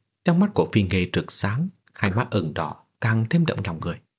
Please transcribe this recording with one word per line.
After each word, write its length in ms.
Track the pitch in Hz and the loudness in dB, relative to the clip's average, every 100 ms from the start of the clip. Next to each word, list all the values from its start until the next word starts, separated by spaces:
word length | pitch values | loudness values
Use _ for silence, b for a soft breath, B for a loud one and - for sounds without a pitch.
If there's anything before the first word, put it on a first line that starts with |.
| _ _ | _ _
Trong 160 | - 170 | 2 4
mắt 100 | 202 | 4
của 140 | - 85 | 2 2
Phi 100 | 110 | 2
Nghê 280 | 92 92 90 | 2 0 0
rực 200 | - - | -2 -2
sáng, 360 | - 101 113 180 - _ | -2 -2 -2 -4 -6 _
hai 180 | - 104 | -6 -2
má 160 | 95 127 | -2 -2
ửng 240 | 107 80 | -2 -2
đỏ, 300 | 73 78 - _ _ | -4 -6 -8 _ _
càng 240 | 113 113 110 | -2 0 2
thêm 160 | 170 160 | 2 2
động 140 | - | 0
lòng 160 | 98 82 | -4 -6
người. 200 | 87 82 _ | -6 -8 _